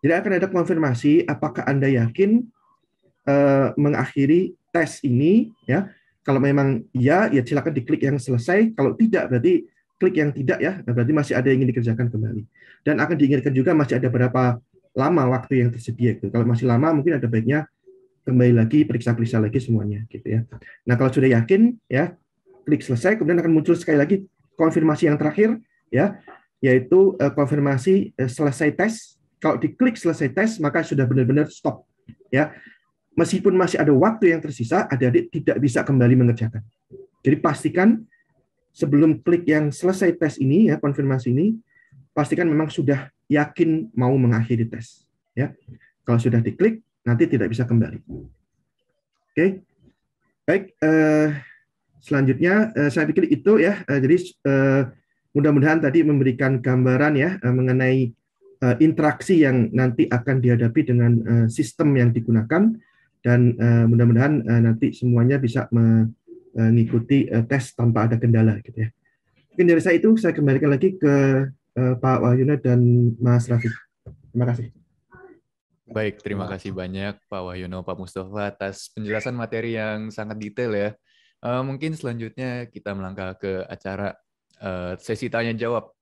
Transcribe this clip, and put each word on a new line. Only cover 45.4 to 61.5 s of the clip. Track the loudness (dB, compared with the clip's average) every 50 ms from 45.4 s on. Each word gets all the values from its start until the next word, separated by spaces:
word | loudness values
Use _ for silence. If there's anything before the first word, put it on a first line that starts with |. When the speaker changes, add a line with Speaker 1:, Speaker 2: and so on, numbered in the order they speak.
| -6 -6 -6 _ _ -20 -20 -20 _ _ _ _
Speaker 1:
Kalau | _ 0 0 0
sudah | 2 2 0 0
diklik, | 0 -2 -2 0 0 0 0 -2 _ _ _ _ _
nanti | -2 0 0 0 0
tidak | 0 -2 -2 -2 -2
bisa | -4
kembali. | -2 0 0 0 0 -2 -6 -16 _ -16 -16 -16 -16 -20 _ _ _ _ _ _ _ _ _ _ _ _ _ _ _ _ _ _ _ _
Oke, | _ 0 0 0 0 -4 _ _ _ _ _ _ _ _ _ _ _ _ _ _ _ _
baik. | _ -2 -2 -2 -2 -8 _ _
Eh, | 0 2 2 4 4 4 2 2 2 0 -2 -6 -12 -18 -20 _ _ _ _ _ _ _ _ _
selanjutnya, | _ -4 0 0 2 2 2 2 2 2 2 2 0 0 -2
eh, | -2 -2 0
saya | 0 -2 -2
pikir | 0 0 0 2 0
itu, | 0 0 2 2 4 4
ya. | 4 2 0 -4 -4
Eh, | -4 -2 0
jadi, | 2 2 2 2 0 -6 -16 _ _
eh, | 0 2 2 2 2 2 2 0 -2 -8 _ _ _ _ _ _ _
mudah-mudahan | _ 0 2 4 4 4 4 2 2 2
tadi | 0 2 2 2
memberikan | 2 2 2 2 2 0 0 0 -2 0 0 0
gambaran, | 0 0 0 2 2 2 2 2 2 0 2
ya, | 0 0 -2 -4 -4
eh, | -2 -2 0
mengenai, | 0 0 0 0 0 2 2 0 0 0 -4 -6 _ _ _ _ _ _ _ _ _
eh, | 0 0 2 4
interaksi | 2 2 2 2 0 -2 -2 -4 -2 0 2 4 4
yang | 4 4 2 0 0
nanti | 0 0 0 0 0 0 -2 0
akan | 0 -4 -2 -2 -2 0
dihadapi | 2 2 2 2 2 0 0 0 0
dengan, | 2 2 2 4 4 2 2
eh, | 2 2 2 2 2
sistem | 0